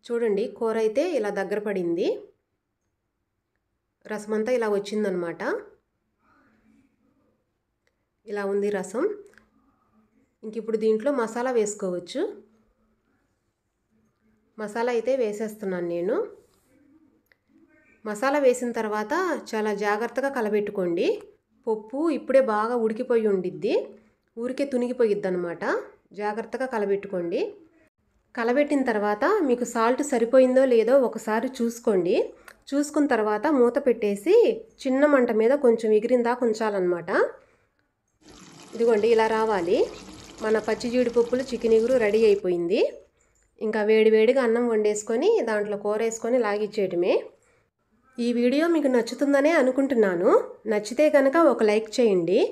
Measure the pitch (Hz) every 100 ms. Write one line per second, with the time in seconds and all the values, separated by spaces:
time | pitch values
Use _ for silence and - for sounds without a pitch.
0 | - 233 233 196 226 - 226 220 220 214
1 | 359 285 208 196 190 208 208 190 170 170
2 | 285 494 - _ _ _ _ _ _ _
3 | _ _ _ _ _ _ _ _ _ _
4 | - 214 214 214 220 247 220 202 202 214
5 | 202 180 170 165 226 453 - _ _ _
6 | _ _ _ _ _ _ _ _ _ _
7 | _ _ _ _ _ _ _ _ _ _
8 | _ _ 214 208 196 202 202 202 185 226
9 | 381 415 - _ _ _ _ _ _ _
10 | _ _ _ _ 220 220 220 220 220 220
11 | 269 269 220 240 254 240 208 208 190 175
12 | 175 254 403 - - _ _ _ _ _
13 | _ _ _ _ _ _ _ _ _ _
14 | _ _ _ _ _ - 208 233 247 233
15 | 233 269 214 208 220 214 196 180 175 170
16 | 180 311 494 - _ _ _ _ _ _
17 | _ _ _ _ _ _ _ _ _ _
18 | 214 214 262 294 269 247 240 233 220 208
19 | 214 320 370 254 - 220 214 202 208 208
20 | 233 262 277 269 214 208 208 208 180 170
21 | 294 494 - _ _ _ - 214 214 269
22 | 330 254 - 262 220 208 226 247 220 220
23 | 247 233 214 190 180 151 202 403 - -
24 | _ _ _ - 247 262 277 247 240 247
25 | 226 202 190 180 170 170 214 427 - _
26 | _ 185 208 214 226 226 254 233 196 196
27 | 196 185 170 220 415 - - _ _ _
28 | _ _ _ - 233 285 294 294 254 214
29 | 208 208 302 427 285 240 226 233 226 262
30 | 294 240 233 262 254 262 269 233 220 277
31 | 240 226 - 220 254 262 233 226 - 190
32 | 170 269 539 - - - - 277 294 311
33 | 285 233 214 214 302 285 240 240 - 233
34 | 208 202 320 440 349 - - _ 269 262
35 | 294 285 240 220 226 285 262 226 220 214
36 | 233 247 233 247 240 214 220 202 180 175
37 | 165 262 523 - _ _ _ _ _ _
38 | _ _ - - - - - 220 233 214
39 | 220 220 220 220 220 202 170 247 403 -
40 | - - - - 220 214 214 220 247 247
41 | 240 233 233 254 254 226 226 226 226 262
42 | 214 214 220 202 185 175 170 226 494 -
43 | _ _ _ _ _ _ 214 220 208 220
44 | 220 220 220 262 240 233 240 220 208 208
45 | - 233 359 453 226 208 202 202 208 214
46 | 226 226 226 254 220 208 208 214 190 170
47 | 180 311 - _ _ _ _ _ _ _
48 | _ - 240 233 247 277 339 330 285 247
49 | 220 254 277 277 285 330 254 254 277 240
50 | 202 175 202 415 - - 214 214 208 240
51 | 302 285 269 330 311 240 214 208 220 -
52 | 233 185 165 208 415